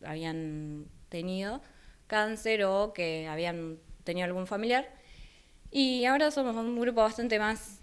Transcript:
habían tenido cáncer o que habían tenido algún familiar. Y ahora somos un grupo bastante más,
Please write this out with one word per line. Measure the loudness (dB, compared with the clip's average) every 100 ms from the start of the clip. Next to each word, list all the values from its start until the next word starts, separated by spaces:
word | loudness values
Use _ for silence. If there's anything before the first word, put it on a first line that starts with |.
habían | -10 -6 -4 -4 -4 -6 -8 -10 -12 -20 -12
tenido | -8 -4 -4 -4 -6 -10 -20 -20 -20 -2
cáncer | 0 0 0 0 2
o | 4 2 0
que | -2 -2 -2 -4
habían | -2 -2 -2 -6 -10 -14 -10
tenido | -6 -2 -2
algún | -2 -4
familiar. | -2 2 0 0 -12 -20 -20 -20 -20 -20 -20 -4
Y | 2 2 4 4
ahora | 4 4
somos | 2 0 0
un | -2 0
grupo | 2 4
bastante | 4 2 0 2
más, | 2 0 -6 -14